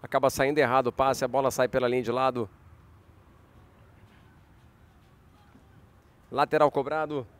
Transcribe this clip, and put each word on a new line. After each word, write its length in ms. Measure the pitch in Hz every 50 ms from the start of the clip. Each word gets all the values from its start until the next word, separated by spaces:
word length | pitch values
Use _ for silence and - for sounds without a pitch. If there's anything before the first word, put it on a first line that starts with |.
Acaba 280 | - - - 135 135 131
saindo 260 | - - 135 135 151
errado 300 | 151 139 120 127 131 127
o 60 | 120
passe. 340 | - - 135 135 127 - 135
A 20 | 123
bola 220 | 120 135 135 127
sai 180 | - - 127 123
pela 200 | - 131 123 120
linha 140 | 123 127
de 80 | 120 110
lado. 380 | 117 127 131 131 123 123 110 - - _ - - - - - - - - _ - _ - _ - - _ - _ _ - - - - - - - - - - - - - - - - - - _ - - - - _ _ - _ _ _ _ _ _ _ _ - _ _ _ _ _ - - _ _ - - _ _ _ _ _ _ _ _ _
Lateral 400 | - 127 147 - 156 156 151 143
cobrado. 560 | - 147 131 139 151 156 156 147 151 139 117 - -